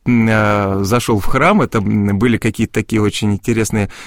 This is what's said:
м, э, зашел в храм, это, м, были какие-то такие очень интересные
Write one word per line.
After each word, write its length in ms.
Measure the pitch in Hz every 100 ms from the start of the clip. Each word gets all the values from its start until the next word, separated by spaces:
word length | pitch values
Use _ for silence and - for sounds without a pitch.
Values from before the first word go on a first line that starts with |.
| -
м, 220 | 120 113
э, 560 | 110 107 104 98 98
зашел 360 | 98 120 - 110
в 60 | -
храм, 360 | 135 160 208
это, 160 | 131 117
м, 380 | 101 107 101 101
были 200 | 120 110
какие-то 360 | 113 - 110
такие 280 | - 104 110
очень 320 | 104 - 104
интересные 560 | 101 - 113 107 110 101 -